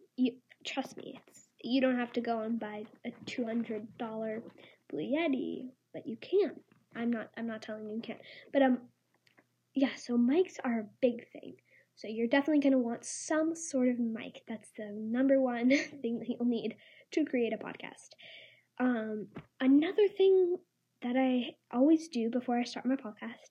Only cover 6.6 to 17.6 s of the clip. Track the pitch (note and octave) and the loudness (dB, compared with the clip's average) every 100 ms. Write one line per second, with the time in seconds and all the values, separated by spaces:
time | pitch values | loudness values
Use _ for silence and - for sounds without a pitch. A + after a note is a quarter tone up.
6.6 | - _ _ - A#3 A3+ - - A#3 A3 | -20 _ _ -6 -4 -4 -6 -10 -10 -10
7.6 | - G#3+ G#3+ A3 A#3 - - - - C#4 | -10 -12 -10 -10 -10 -12 -16 -20 0 6
8.6 | C4 B3 - _ _ _ _ _ _ _ | 6 6 -2 _ _ _ _ _ _ _
9.6 | _ - C4 - - A#3+ A#3+ D#4 F#4 - | _ 0 0 0 -2 2 4 4 0 -2
10.6 | C4 A#3 G#3 - B3+ A#3+ - - - - | -4 -4 -6 0 0 0 -8 -16 -18 -18
11.6 | _ _ _ - G#3 A3 A#3 C#4 C#4 D4+ | _ _ _ -16 -8 -4 2 2 4 4
12.6 | C#4 C4 A#3 A#3 - - - D#4 D#4+ E4 | 4 4 2 -4 -10 -10 -2 0 0 -4
13.6 | - C4 B3+ B3 A#3 A3 - - - A3 | -4 0 0 0 -2 -4 -10 -14 -12 -12
14.6 | - - G#3 G#3 A3 A#3+ C4+ C4+ C4 A#3+ | -12 -14 -12 -8 -4 0 4 4 2 2
15.6 | B3 C#4+ D#4+ C#4+ A#3+ A#3 - B3 A#3+ A#3 | 4 2 0 -6 -4 -4 -4 -2 0 0
16.6 | A3 - - - - - D4 B3+ A3+ A3 | -2 -8 -16 -20 -6 -2 0 0 -2 -4